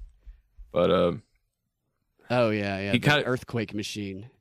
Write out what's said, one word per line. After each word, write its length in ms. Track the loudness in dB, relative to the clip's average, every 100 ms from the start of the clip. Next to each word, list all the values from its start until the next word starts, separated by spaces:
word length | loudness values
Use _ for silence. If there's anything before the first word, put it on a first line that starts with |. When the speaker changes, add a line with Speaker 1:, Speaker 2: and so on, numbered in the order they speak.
| -20 _ -20 -20 _ -20 -6
Speaker 1:
But, 180 | 2 4
uh, 240 | 4 2 0 -10 _ _ _ _ _ _ _ _ _ -2
Speaker 2:
Oh, 220 | 2 2
yeah, 280 | 2 -2 -2
yeah, 120 | -2
Speaker 1:
He 80 | 0
Speaker 2:
the 80 | 4
Speaker 1:
kinda 160 | 2 2
Speaker 2:
earthquake 480 | -2 -4 -4 -4
machine. 560 | -4 -6 -6 -8 -8 -14 _